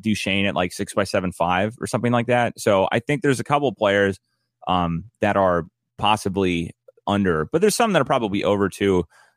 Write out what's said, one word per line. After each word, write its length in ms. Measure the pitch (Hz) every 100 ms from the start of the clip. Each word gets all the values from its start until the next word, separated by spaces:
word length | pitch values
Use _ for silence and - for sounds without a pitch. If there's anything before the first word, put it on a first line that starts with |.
Duchene 460 | 107 104 - 98 98
at, 80 |
like, 180 | 80 90
six 220 | - 98
by 100 | -
seven 280 | 95 101 92
five 440 | - 87 90 104 117
or 80 | -
something 260 | 120 120
like 160 | 120 117
that. 300 | 123 117 -
So 300 | - 98 95
I 80 | 113
think 220 | - 143
there's 200 | 147 120
a 40 |
couple 260 | - 147 139
players, 440 | 98 104 101 98 95 _ _ _ _ -
um, 380 | 90 85 82 92 _
that 160 | 104 98
are 300 | 95 87 78 _ _ -
possibly 760 | 104 107 101 95 95 85 82 - _ _ -
under, 380 | 101 95 80
but 160 | 80 165
there's 160 | 208 -
some 160 | 233
that 80 | 175
are 60 | 123
probably 380 | 139 110 98
over 260 | - 101 98
too. 340 | - 101 92 87 _ _